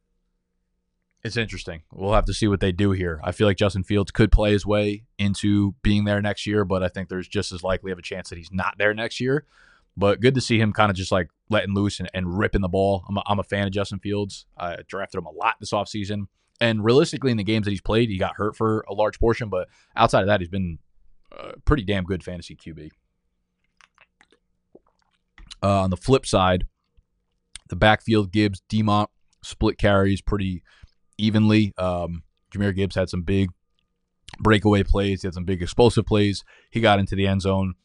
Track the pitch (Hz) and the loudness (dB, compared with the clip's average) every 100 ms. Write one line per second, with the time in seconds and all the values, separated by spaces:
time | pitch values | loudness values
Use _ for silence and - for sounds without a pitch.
0 | _ _ _ _ _ _ _ _ _ _ | _ _ _ _ _ _ _ _ _ _
1 | _ _ 113 110 107 95 - 82 - - | _ _ -8 -4 -4 -6 -10 -12 -16 -8
2 | 98 107 101 95 110 98 101 87 101 95 | 0 2 2 0 2 2 0 0 0 0
3 | 90 80 90 90 107 95 104 98 87 104 | -4 -6 -8 0 2 2 0 0 -2 0
4 | 98 - 110 - 107 104 90 104 104 104 | 0 2 6 6 4 2 2 0 0 -4
5 | 113 _ 101 98 104 101 101 - 104 104 | -10 _ -2 0 2 2 2 0 2 2
6 | 104 104 104 101 - 104 98 95 92 98 | 2 0 -2 -6 -2 -2 0 0 -2 -4
7 | 92 95 90 101 92 92 92 92 95 90 | -8 -8 -6 -6 -6 -6 -4 -4 -4 -10
8 | - 95 87 85 82 95 92 101 101 107 | -10 -12 -12 -16 -10 -4 -4 0 0 0
9 | 117 - 127 139 - _ _ _ _ - | -4 -4 -2 -2 -4 _ _ _ _ 0
10 | 101 101 117 131 - 113 110 101 107 95 | 2 4 4 2 2 2 2 2 2 2
11 | 95 95 87 _ _ 107 95 98 101 - | -2 -2 -2 _ _ -2 0 0 0 -2
12 | 90 95 90 90 104 101 98 92 98 98 | -8 -6 -4 -2 -2 0 -2 0 0 0
13 | 90 101 92 101 92 101 101 98 98 98 | -2 -6 -2 -4 -2 -2 -2 -2 -6 -6
14 | 101 101 101 - - _ 90 85 90 95 | -6 -4 -6 -10 -20 _ -10 -10 -10 -10
15 | 98 95 82 80 107 110 104 107 98 107 | -8 -10 -10 -4 -2 -2 -4 -4 -4 -6
16 | 98 104 101 _ _ _ 117 110 107 127 | -6 -8 -10 _ _ _ 0 2 4 4
17 | 160 117 127 117 98 110 104 98 - 107 | 4 0 -2 -2 0 -2 -2 -4 0 0
18 | 117 95 92 - 104 - 110 107 - 101 | 0 0 -4 -4 -6 -2 0 0 -4 -2
19 | 107 - 113 113 113 92 87 _ _ - | -2 2 0 0 -2 -4 -6 _ _ 2
20 | 113 127 98 104 87 95 90 80 - _ | 4 4 2 0 0 -6 -6 -8 -16 _
21 | - - _ - - - - 147 95 101 | -20 -20 _ -18 -18 -6 0 0 0 -4
22 | 87 92 - 90 - 80 - 78 78 - | -2 -6 -8 -14 -14 -20 -18 -18 -18 -20
23 | _ _ _ _ _ _ _ _ _ _ | _ _ _ _ _ _ _ _ _ _
24 | _ _ _ _ _ _ _ - _ _ | _ _ _ _ _ _ _ -20 _ _
25 | _ _ _ _ - - 98 98 92 90 | _ _ _ _ -20 -6 0 0 0 -2
26 | - 135 - 101 92 92 - - _ _ | 0 0 2 2 2 2 -2 -10 _ _
27 | _ _ _ _ _ - - 90 107 107 | _ _ _ _ _ -20 -12 2 4 4
28 | - 110 98 101 104 95 - 110 107 104 | 2 0 2 0 0 -2 -4 -2 2 2
29 | 104 - _ _ - - 110 - 104 98 | 0 -6 _ _ -18 -2 -2 2 2 4
30 | 98 98 - 101 95 90 - _ - _ | 2 0 -2 -4 -4 -6 -12 _ -20 _
31 | _ - 107 107 107 107 104 - 92 90 | _ -2 0 4 4 4 2 0 -4 -4
32 | 85 85 - _ _ 98 101 92 98 - | -6 -8 -14 _ _ -4 -2 0 -2 -2
33 | 92 92 85 98 95 - _ _ _ _ | -2 -4 -2 0 0 -4 _ _ _ _
34 | _ _ - - 107 107 101 101 98 101 | _ _ -20 -2 4 4 6 4 4 2
35 | 101 98 95 85 87 92 85 - 120 107 | 2 -2 -4 -6 -4 -4 -4 4 4 4
36 | 98 107 104 95 - _ _ 117 113 101 | 2 2 2 0 -10 _ _ 0 4 4
37 | 98 95 98 98 95 95 95 90 | 2 0 0 0 0 0 -2 -6